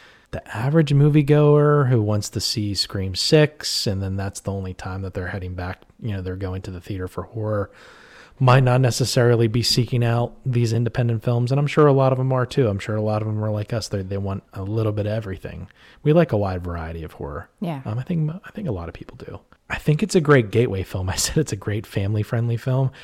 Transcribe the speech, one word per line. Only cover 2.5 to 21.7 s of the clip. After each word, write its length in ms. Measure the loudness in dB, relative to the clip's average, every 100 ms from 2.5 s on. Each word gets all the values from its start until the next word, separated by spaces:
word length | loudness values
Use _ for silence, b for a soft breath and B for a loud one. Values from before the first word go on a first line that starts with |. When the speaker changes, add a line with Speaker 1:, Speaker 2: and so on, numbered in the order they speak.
| -2 -2
Speaker 1:
Scream 400 | -2 -4 -4 -4
Six, 720 | -2 2 4 4 0 -6 -4 -2
and 160 | -2
then 140 | -2 -4
that's 240 | -6 -8
the 120 | -6
only 220 | -6 -6
time 280 | -10 -10 -8
that 120 | -8
they're 140 | -8 -8
heading 260 | -8 -8
back, 280 | -8 -8 -10 _ -12
you 120 | -8
know, 80 | -6
they're 160 | -6 -6
going 260 | -6 -8
to 80 | -10
the 100 | -12
theater 280 | -10 -8 -8
for 140 | -10
horror, 460 | -10 -6 -4 -2 -4 B B B B B B B
might 260 | 4 6
not 160 | 6 4
necessarily 640 | 2 0 0 2 4 4 2
be 160 | 0
seeking 420 | 0 0 0 0
out 320 | 0 0 -2 -4
these 280 | -2 0 2
independent 500 | 0 0 0 0 0
films. 280 | 0 0 2
And 60 | 0
I'm 80 | 0
sure 180 | 4 6
a 60 |
lot 200 | 6 4
of 60 | 2
them 140 | 0
are 120 | 0
too. 240 | -2 0 0
I'm 120 | 0
sure 160 | -4 -4
a 40 |
lot 220 | -2 -2
of 60 | -2
them 140 | -4
are 80 | -2
like 200 | -4 -4
us. 160 | -6 -4
They, 140 | -6
they 160 | -6 -6
want 240 | -4 -6 -10
a 100 | -10
little 300 | -6 -2 -2
bit 140 | -2 -2
of 60 |
everything. 560 | -4 -6 -10 -10 -12 -14 B B B
We 100 | 2
like 200 | 4 4
a 40 | 2
wide 260 | 0 -4
variety 380 | -6 -6 -8 -8
of 80 | -10
horror. 360 | -10 -10 -10 -12 -10
Speaker 2:
Yeah. 200 | -8 -8 -6
Speaker 1:
Um, 120 | -6
I 40 |
think, 280 | -4 -2 -2 -6
I 60 | -14
think 180 | -10 -6
a 40 |
lot 160 | -6 -8
of 60 |
people 220 | -14 -16 -18
do. 240 | -16 -16 _ _ -10
I 60 | -4
think 240 | 0 0
it's 120 | 2 2
a 40 |
great 300 | 6 4 4
gateway 320 | 2 0 -2
film. 260 | -4 -4 -4
<laughs> 0 |
I 60 | -4
said 220 | -2 -2
it's 140 | -2
a 40 | -4
great 300 | -6